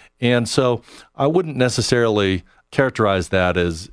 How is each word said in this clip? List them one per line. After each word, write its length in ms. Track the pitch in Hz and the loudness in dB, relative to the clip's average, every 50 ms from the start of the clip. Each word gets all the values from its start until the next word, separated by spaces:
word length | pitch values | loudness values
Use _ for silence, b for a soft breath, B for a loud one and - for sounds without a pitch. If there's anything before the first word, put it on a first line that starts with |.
| B B B _ | B B B _
And 280 | 127 120 123 120 117 107 | -2 0 0 0 -2 -2
so 340 | - - 131 123 120 113 B B B B B B B | 0 0 0 0 -2 -4 B B B B B B B
I 120 | - 135 147 | -2 -2 0
wouldn't 280 | 160 185 185 160 139 | 0 0 -2 -2 -2
necessarily 840 | 127 127 123 - - 113 - 131 120 117 113 104 104 101 95 95 90 b b b b b _ - | -2 0 0 0 -2 0 0 2 2 2 2 2 2 2 0 0 -2 b b b b b _ -2
characterize 560 | - 135 127 - - 110 101 98 92 87 - | 0 0 0 0 0 0 2 2 0 -2 -2
that 280 | - 92 90 90 87 | 0 0 0 2 0
as, 340 | 90 87 87 82 82 98 - | 0 0 -2 -4 -6 -10 -16